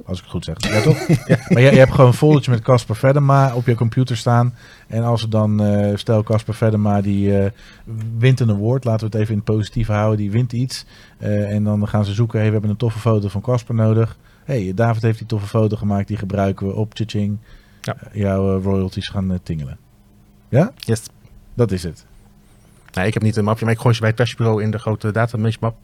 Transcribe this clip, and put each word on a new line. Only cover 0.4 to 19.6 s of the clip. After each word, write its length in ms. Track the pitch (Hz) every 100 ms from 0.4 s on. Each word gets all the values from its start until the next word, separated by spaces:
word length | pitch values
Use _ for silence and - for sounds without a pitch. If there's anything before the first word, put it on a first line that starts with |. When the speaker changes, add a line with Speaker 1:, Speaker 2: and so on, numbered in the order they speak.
| 82
Speaker 1:
zeg. 100 | 80
Ja, 240 | - 104
toch? 260 | 151 - -
Speaker 2:
<laughs> 200 | - -
Ja. 100 | 165 -
Speaker 1:
Maar 120 | 120
je, 100 | 131
je 60 | 131
hebt 140 | 131
gewoon 160 | 143 127
een 60 |
foldertje 380 | 110 151 147 127
met 100 | 117
Casper 340 | 117 123 - 107
Vedema 600 | 135 143 139 139 135 120
op 100 | 123
je 100 | 117
computer 420 | 117 127 127 113
staan. 360 | 123 120 123 - - - -
En 160 | 113
als 180 | 117 113
er 80 | 113
dan, 340 | 110 107 107
eh, 320 | 104 101 104 101
stel 260 | - 110
Casper 300 | 104 107 -
Vedema, 480 | 104 113 107 107 101
die, 360 | 101 101 98 98
eh, 120 | 98 - - - - 113 113 113
wint 220 | 127 127
een 100 | 117
award. 340 | 101 110 131
Laten 160 | 123 110
we 60 | 107
het 100 | 110
even 80 | 107
in 80 | 107 107
het 100 | 107
positieve 360 | 101 120 107
houden. 260 | 104 107 107
Die 140 | 101
wint 220 | 113 123
iets. 320 | 120 127 - - - - -
Eh, 340 | 107 104 101
en 100 | 104
dan 240 | 104 104 104
gaan 180 | 107 101
ze 80 |
zoeken. 240 | 101 113 110
"Hey, 80 | 107
we 60 |
hebben 160 | 107 104
een 60 | 104
toffe 220 | 117 110
foto 280 | 117 107 101
van 140 | 101
Casper 340 | 123 123 - 113
nodig. 420 | 110 110 113 - _ _
Hey, 280 | - 120 92 95
David 260 | 117 113
heeft 160 | 113 110
die 100 | 110
toffe 200 | 107 101
foto 280 | 113 107 107
gemaakt. 320 | 104 101 98
Die 100 | 104
gebruiken 500 | 95 98 98 95 98
we 60 |
op 200 | 104 107
Tjitjing." 440 | - 110 104 101 104 - - _ -
Speaker 2:
Ja. 140 | - - -
Speaker 1:
Eh, 100 | 107
jouw, 360 | 101 95 98 95
eh, 60 |
royalties 440 | 98 95 92 98 -
gaan, 240 | 101 95
eh, 60 | 90
tingelen. 340 | - 80